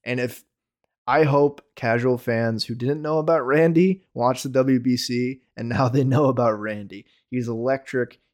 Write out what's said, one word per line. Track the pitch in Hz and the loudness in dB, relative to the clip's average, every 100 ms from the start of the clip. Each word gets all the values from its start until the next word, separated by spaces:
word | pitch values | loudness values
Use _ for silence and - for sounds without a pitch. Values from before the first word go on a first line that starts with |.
And | - 127 | -8 -6
if, | 123 - - _ _ _ _ _ - | -6 -8 -20 _ _ _ _ _ -2
I | 143 | 2
hope | 156 143 143 143 - - | 4 4 2 0 -16 -6
casual | 117 120 127 123 | -2 0 0 -2
fans | - 113 117 110 - | -2 -2 -2 -2 -6
who | 120 | -6
didn't | 123 151 | -4 -4
know | 151 156 | -2 -2
about | 156 165 127 | 2 0 2
Randy | 147 165 165 185 190 _ | 4 4 4 4 2 _
watch | 117 120 131 | -2 -2 -2
the | 139 | -2
W | 131 131 131 | 0 2 2
B | 123 123 | 2 -2
C, | - 120 123 131 _ - | -2 -4 -4 -6 _ -10
and | 117 | -4
now | 117 135 | 0 0
they | 135 | 2
know | 131 135 139 | 2 2 2
about | 123 117 107 | 2 0 0
Randy. | 107 104 101 98 - _ _ | -4 -8 -10 -16 -20 _ _
He's | 127 117 | -6 -4
electric. | 113 123 135 - 131 120 - _ | -4 -2 -4 -4 -6 -6 -8 _